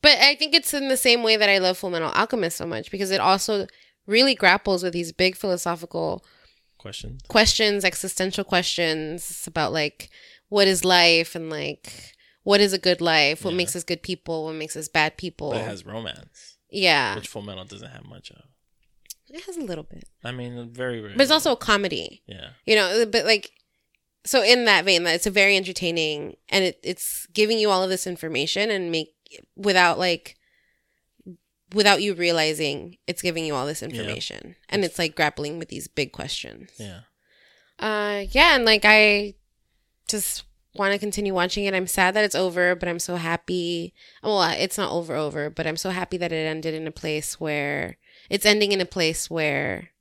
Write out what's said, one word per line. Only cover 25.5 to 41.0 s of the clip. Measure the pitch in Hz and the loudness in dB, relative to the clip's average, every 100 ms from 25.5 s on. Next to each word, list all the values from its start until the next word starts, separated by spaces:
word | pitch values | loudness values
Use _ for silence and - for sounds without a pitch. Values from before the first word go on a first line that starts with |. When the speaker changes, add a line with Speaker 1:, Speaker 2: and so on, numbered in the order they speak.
| 196 | 4
Speaker 1:
entertaining, | 180 180 175 170 156 151 151 - _ | 0 -4 -2 0 -2 -4 -8 -14 _
and | 196 185 | 0 0
it, | - | -2
it's | - 180 - - - | -8 -8 -8 -10 -8
giving | - 214 226 | 0 2 2
you | 214 | 2
all | 185 | 2
of | 185 | 0
this | 185 185 | -2 -4
information | 175 165 135 156 196 214 | -8 -6 -4 -2 -2 -2
and | 202 175 | -2 -2
make, | 165 156 _ _ - _ - | -4 -6 _ _ -20 _ -4
without, | 202 185 175 139 | 2 4 4 4
like, | 180 165 - _ _ _ _ _ _ _ _ _ - 170 _ _ _ | 0 -2 -6 _ _ _ _ _ _ _ _ _ -20 -20 _ _ _
without | 202 208 185 | 2 4 4
you | 208 | 2
realizing | 175 175 170 156 151 151 143 175 180 - | 0 0 2 0 0 -4 -4 -10 -14 -10
it's | 135 | -4
giving | 180 165 160 | -4 -4 -4
you | 143 | -4
all | 139 | -4
this | 156 | -6
Speaker 2:
Yeah. | 131 | -8
Speaker 1:
information. | - 107 - - - - - - | -8 -8 -8 -10 -12 -18 -20 -6
And | 202 | -2
Speaker 2:
It's | 175 | -2
Speaker 1:
it's, | - | -2
like, | 165 156 | -4 0
grappling | 151 - 147 165 | -2 -2 -8 -8
with | 165 | -10
these | - 156 | -12 -8
big | - 135 | -6 -6
questions. | - 143 - - 55 190 - | -6 -10 -10 -12 -18 -20 -16
Speaker 2:
Yeah. | 104 90 _ _ _ _ _ _ _ - | -16 -16 _ _ _ _ _ _ _ -8
Speaker 1:
Uh, | 214 214 208 202 196 | -4 -2 -2 -4 -2
yeah, | 262 330 277 | 4 6 6
and, | 226 | 4
like, | 214 208 | 4 6
I | 214 214 208 208 - _ _ _ _ _ _ - | 6 6 2 -2 -12 _ _ _ _ _ _ -8
just | 214 - - - _ _ - | -6 -4 -8 -12 _ _ -4
wanna | 196 | -2
continue | 202 | -2